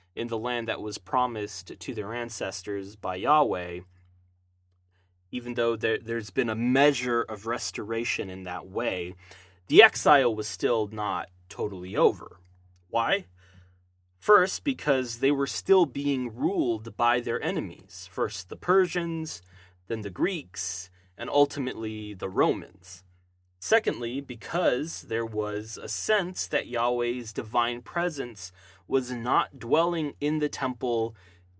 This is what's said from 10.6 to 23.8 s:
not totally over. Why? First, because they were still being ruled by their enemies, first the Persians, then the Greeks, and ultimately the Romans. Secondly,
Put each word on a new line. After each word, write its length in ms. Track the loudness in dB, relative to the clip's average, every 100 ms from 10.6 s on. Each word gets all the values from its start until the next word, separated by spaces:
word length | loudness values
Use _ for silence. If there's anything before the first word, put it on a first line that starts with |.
| 0 2 0
not 400 | -4 -4 -4 -6 _ _
totally 480 | -6 -6 -6 -6 2
over. 420 | 4 2 -8 -18 _ _ _ _ _
Why? 360 | 0 0 -2 -4 _ -20 -20 -20 _ _ _ _ _
First, 460 | 6 6 6 0
because 560 | -2 -2 2 2 0 0
they 120 | 2
were 140 | 2 0
still 400 | -2 4 6 6
being 500 | 2 0 0 -2 -2
ruled 640 | 0 2 2 0 -4 0
by 220 | 2 2
their 200 | 0 -2
enemies, 680 | 0 -2 -4 -10 -16 -16 -10
first 380 | -2 -2 -2 -10
the 60 | -8
Persians, 880 | 2 4 4 0 -4 -4 -6 -10 -14 -20 -20 _ _
then 140 | -6
the 80 | -6
Greeks, 800 | -2 -2 -2 -8 -8 -6 -6 -12 _ _ -10
and 140 | 0
ultimately 840 | 4 4 2 -4 -4 -6 -6 -8 -8
the 140 | -4
Romans. 760 | 2 2 2 -6 -16 -18 -20 _ _ _ _ _ _
Secondly, 600 | 2 2